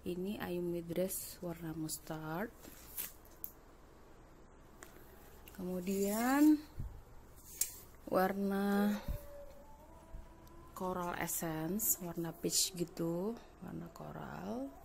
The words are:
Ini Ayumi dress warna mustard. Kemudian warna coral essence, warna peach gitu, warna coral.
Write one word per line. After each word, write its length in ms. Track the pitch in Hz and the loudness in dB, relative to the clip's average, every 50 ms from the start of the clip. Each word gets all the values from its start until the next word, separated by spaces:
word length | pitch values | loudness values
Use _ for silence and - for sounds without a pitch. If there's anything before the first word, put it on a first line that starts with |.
| - | -2
Ini 320 | 190 175 180 180 196 214 - - | -2 -2 0 -2 -2 -2 -2 -2
Ayumi 400 | 180 175 175 175 175 170 170 170 | -2 0 0 0 0 0 -2 -2
dress 560 | 170 - 175 185 190 - - - - - - | 0 2 2 2 2 0 -4 -6 -8 -10 -6
warna 320 | 185 175 165 - 170 160 | -6 -6 -4 -4 -4 -4
mustard. 800 | 156 160 156 156 - - - - 160 156 156 156 160 175 214 - - - - - - - - - - - - - - - - - - - - - - - - - - - - - - - - - - - - - - - - - - - - - - - - - - - - - - - - - - - - - - | -2 -2 -2 -2 -4 -6 -6 -6 -6 -4 -4 -2 -2 -2 -2 -4 -6 -14 -16 -16 -16 -16 -16 -10 -6 -6 -6 -6 -8 -16 -20 -20 -8 -8 -8 -8 -8 -18 -20 -20 -20 -20 -20 -20 -20 -20 -20 -20 -20 -20 -20 -20 -20 -20 -20 -20 -20 -20 -20 -20 -18 -18 -18 -16 -16 -18 -18 -18 -18 -18 -18 -18 -18 -18 -18 -14 -10
Kemudian 1040 | - 185 180 185 180 180 190 196 196 196 202 208 220 233 254 269 285 294 302 302 294 - - - - - - - - - - - - - - - - - - - - - - - - - - - - - - | -6 -4 -2 -2 0 0 2 2 4 4 2 2 4 6 6 8 10 12 12 12 10 6 -8 -6 -6 -6 -4 -6 -10 -14 -14 -16 -16 -16 -16 -18 -16 -16 -14 -2 -2 -2 -2 -2 -12 -14 -16 -18 -14 -4 2
warna 880 | - 185 185 190 196 196 196 196 196 196 202 202 202 202 202 208 208 202 - - - - - - - - - - - - - - - - - - - - - - - - - - - - - - - - - - - | 4 6 6 6 4 2 2 2 4 4 4 6 6 6 6 6 4 2 0 -2 -4 -4 -4 -10 -12 -12 -12 -12 -14 -16 -16 -16 -18 -18 -16 -18 -18 -18 -14 -12 -12 -10 -10 -12 -16 -18 -18 -18 -16 -16 -16 -14 -8
coral 400 | - 190 185 185 180 175 175 - | -4 -2 -2 0 0 0 0 0
essence, 800 | - 165 170 - - 180 165 156 156 160 160 185 214 - - - - 185 | 0 0 0 0 0 0 0 0 0 0 0 0 2 4 2 2 2 0
warna 320 | 170 170 170 165 165 160 | -4 -2 -2 -2 -4 -4
peach 400 | - - 170 - - - - - | -2 0 2 4 4 4 4 2
gitu, 560 | 170 175 165 - - 170 165 170 175 185 214 233 233 - - - - 180 | -2 -2 -2 0 -2 0 2 2 2 0 -2 -4 -6 -12 -18 -16 -12 -10
warna 240 | 180 165 165 170 165 - | -8 -8 -8 -8 -10 -10
coral. 720 | - 151 151 - - 143 - 143 151 180 196 220 247 269 277 - - | -10 -10 -10 -8 -8 -8 -8 -8 -6 -6 -6 -4 -4 -6 -8 -10 -14